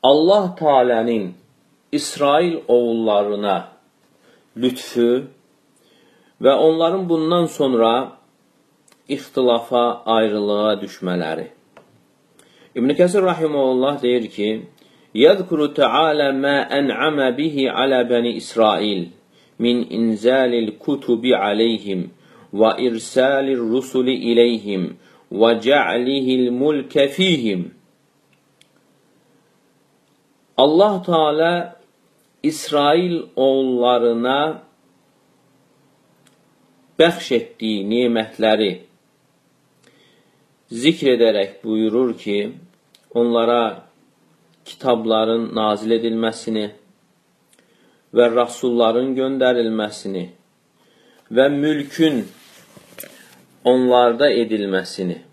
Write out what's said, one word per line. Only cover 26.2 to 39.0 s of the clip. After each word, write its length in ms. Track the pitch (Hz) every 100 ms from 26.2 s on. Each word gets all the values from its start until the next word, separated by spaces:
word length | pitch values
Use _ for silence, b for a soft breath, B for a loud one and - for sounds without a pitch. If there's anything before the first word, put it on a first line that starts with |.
| 127 127 123
mulkə 580 | 123 143 147 131 151 139
fihim. 640 | 139 190 160 113 92 87 - _ _ _ _ _ _ _ _ _ _ _ _ _ _ _ _ _ _ _ _ _ _ _ _ _ _ _ -
Allah 460 | 139 160 208 190
Teala 720 | 180 165 156 151 165 175 175 - _ _ _ _ _ _
İsrail 760 | 147 151 - 147 143 165 180 165 - -
oğullarına 1300 | 135 135 131 123 120 123 117 117 123 139 156 151 _ _ _ _ _ _ _ _ _ _ _ _ _ _ _ _ _ _ _ _ _ _ _ -
bəxş 340 | 165 170 -
etdiyi 500 | 120 - - 110 104
nemətləri 840 | 98 117 123 113 110 - 110 107 104 87 - _